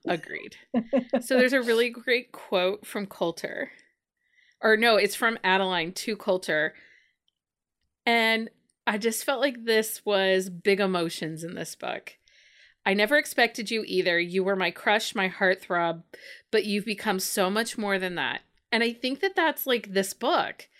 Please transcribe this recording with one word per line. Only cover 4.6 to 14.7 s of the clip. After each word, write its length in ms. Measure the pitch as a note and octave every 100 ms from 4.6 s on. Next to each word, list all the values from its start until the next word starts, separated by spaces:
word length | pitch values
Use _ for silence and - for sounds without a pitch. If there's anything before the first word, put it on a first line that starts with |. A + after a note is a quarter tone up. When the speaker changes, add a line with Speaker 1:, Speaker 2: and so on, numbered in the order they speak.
Speaker 1:
Or 160 | A3+ G#3+
no, 180 | A#3 G#3
it's 200 | G3+ -
from 220 | A3+ A3+
Adeline 480 | F#3 F#3+ F#3+ F3+ E3
to 220 | F3+ - G#3
Coulter. 580 | - F#3 - D#3 D3+ - - _ _ _ _ _ _ _ _ _ _ _ A#3+
And 440 | A#3 A3+ A3+ A3+ _ _ _ -
I 100 | G#3+
just 260 | A3+ A3+
felt 180 | - C4
like 220 | C#4 A#3+ A3+
this 400 | A3 G#3+ - G#3
was 440 | G3 F#3+ F#3+ F#3+
big 300 | F3 G3+ G3
emotions 640 | G3 F3+ E3+ - D#3 D#3+
in 120 | E3 F3+
this 200 | E3 -
book. 380 | - - - - _ _ _ _ - _ G3
"I 80 |
never 240 | G3 G#3 D4
expected 520 | D4 - A#3 - G3+
you 120 | A3+ -
either. 340 | F#3 F3 E3+
You 240 | F3 F#3+
were 120 | F#3+ G3
my 160 | F3